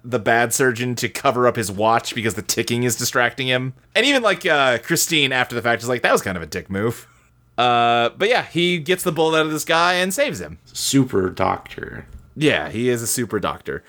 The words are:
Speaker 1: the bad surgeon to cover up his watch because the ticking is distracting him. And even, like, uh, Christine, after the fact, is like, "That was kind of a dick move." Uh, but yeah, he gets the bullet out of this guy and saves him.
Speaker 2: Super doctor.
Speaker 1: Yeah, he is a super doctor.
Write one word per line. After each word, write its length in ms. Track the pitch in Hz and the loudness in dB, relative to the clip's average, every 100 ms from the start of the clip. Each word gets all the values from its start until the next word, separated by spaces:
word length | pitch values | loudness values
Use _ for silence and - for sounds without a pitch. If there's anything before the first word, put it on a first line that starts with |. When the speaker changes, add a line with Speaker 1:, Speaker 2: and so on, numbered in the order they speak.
Speaker 1:
the 140 | 127 120 | -6 -2
bad 340 | 110 117 120 | 2 4 4
surgeon 440 | - 131 117 123 120 | 2 2 2 -4 -2
to 120 | 117 | -4
cover 380 | - 139 123 123 | 0 0 4 2
up 80 | 117 | 2
his 140 | 101 | -4
watch 440 | 98 107 117 - 120 | 0 2 2 0 -4
because 180 | 107 | -2
the 80 | 101 | -4
ticking 400 | - - 113 120 | -4 -4 -2 0
is 140 | 123 117 | 0 -2
distracting 500 | 120 131 120 - 127 | -2 0 0 0 -2
him. 280 | 127 131 - _ | -2 -2 -10 _
And 100 | 208 269 | 0 2
even, 160 | 269 | 2
like, 220 | 220 185 | 2 0
uh, 340 | 180 147 131 117 | 0 2 2 0
Christine, 540 | - 160 - 160 135 | 0 -2 0 0 0
after 220 | 127 123 | 0 -2
the 80 | 120 | -2
fact, 200 | 117 113 | -2 -2
is 60 | 117 | -2
like, 140 | 123 | -2
"That 100 | - | 2
was 80 | 165 | 2
kind 140 | 101 90 | 0 -6
of 60 | |
a 40 | 80 | -6
dick 220 | 92 80 | -8 -6
move." 380 | 98 113 117 - _ _ _ _ - | -4 -2 -4 -14 _ _ _ _ -2
Uh, 500 | 123 120 117 117 117 - | 2 4 4 2 0 0
but 120 | 208 | 0
yeah, 160 | 226 | 0
he 340 | 135 165 175 175 | 0 0 0 0
gets 240 | 151 180 | -2 -2
the 100 | 180 | 0
bullet 260 | 156 160 160 | 0 2 2
out 60 | 156 | 0
of 60 | |
this 120 | 156 | -2
guy 300 | - 165 175 | 0 2 2
and 180 | 180 185 | 2 -2
saves 260 | 190 285 120 | 0 -2 -2
him. 180 | 78 - _ | -10 -14 _
Speaker 2:
Super 560 | - - 139 131 101 92 | -8 0 2 2 2 0
doctor. 760 | 90 95 92 - - - - - - - | 0 0 0 -6 -14 -12 -14 -16 -20 -16
Speaker 1:
Yeah, 360 | - 147 87 73 | 0 2 2 0
he 180 | 107 123 | -2 0
is 140 | 120 | 0
a 40 | 117 | -2
super 320 | - 110 107 | -2 -2 -2
doctor. 460 | 85 69 - 69 | -2 -4 -8 -10